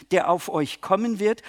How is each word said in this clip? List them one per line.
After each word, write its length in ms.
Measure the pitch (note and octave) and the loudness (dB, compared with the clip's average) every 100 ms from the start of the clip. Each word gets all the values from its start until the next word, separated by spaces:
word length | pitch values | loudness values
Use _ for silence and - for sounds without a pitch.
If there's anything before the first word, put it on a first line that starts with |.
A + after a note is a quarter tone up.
| - | 0
der 180 | F3+ - | 2 2
auf 180 | F3 - | 0 0
euch 320 | D#3+ C#3+ - | -2 -2 -4
kommen 380 | - F#3+ A#3 G#3+ | 0 0 0 0
wird, 240 | G#3 A3+ | 0 -2